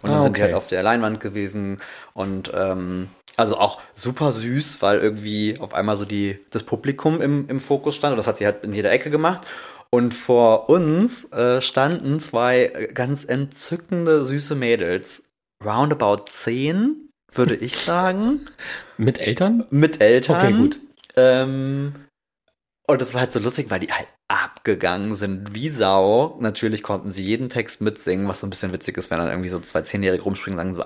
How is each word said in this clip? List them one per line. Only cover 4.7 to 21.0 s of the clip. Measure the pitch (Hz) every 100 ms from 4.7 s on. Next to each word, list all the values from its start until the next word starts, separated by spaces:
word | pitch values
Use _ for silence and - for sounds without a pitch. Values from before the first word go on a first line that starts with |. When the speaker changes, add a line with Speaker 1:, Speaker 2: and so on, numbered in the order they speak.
| -
Speaker 1:
weil | 98 104
irgendwie | 107 107 107 104 107 -
auf | 98
einmal | - 104 104
so |
die, | 101 104 101 98 -
das | 113
Publikum | - 110 139 139 156 165
im, | 139 143 139
im | 135
Fokus | - 139 147 143
stand | 147
und | 120
das | 104
hat | -
sie | 104
halt | 101 107
in |
jeder | 101 101
Ecke | 120 156
gemacht. | 151 165 180 - - - - -
Und | 123 120
vor | 120 - 120 117 110 -
uns, | 170 160 160 233 - -
äh, | - 123 127
standen | 127 - 139 170 135 151
zwei, | 147 117 123 127 127
äh, | - 107
ganz | - 127 143
entzückende, | - 127 139 - - 170 - 180 165 156 131
süße | 143 143 147
Mädels. | 123 113 87 92 92 - _ _ _ _
Roundabout | 107 110 147 147 107 101 -
zehn, | - - 120 139 180 240 311 - _ _
würde | - 123 113
ich | 123 -
sagen. | - 175 185 185 226 285 - - -
Speaker 2:
<laughs> | - - -
Mit | 117 131
Eltern? | - 123 190 233 220
Speaker 1:
Mit | 139 156 -
Eltern. | 104 123 127 170
Speaker 2:
Okay, | 196
gut. | 208 277 - - _